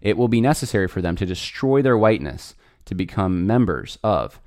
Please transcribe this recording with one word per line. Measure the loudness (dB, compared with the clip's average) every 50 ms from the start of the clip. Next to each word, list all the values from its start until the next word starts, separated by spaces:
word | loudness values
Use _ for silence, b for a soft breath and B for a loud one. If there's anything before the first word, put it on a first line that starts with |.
it | b -2 0
will | 2 2
be | 2 2 4
necessary | 4 4 2 0 -2 -2 0 0 0 0
for | -2 -2
them | -2 -2 -2
to | -2 -4
destroy | -4 -4 -6 -8 -12 -8 -4 -2 0 2 2
their | 4 2 4
whiteness | 4 4 4 2 2 -2 -6 -10 -12 -16 -20 -20 b b b b b b -8
to | -4
become | -4 -4 -4 -2 -2 0 0 0 0 0
members | 2 2 2 2 0 -2 -4 -6 -12 -10 -4
of | -2 0 0 0 -2 -4 -10 -16 -20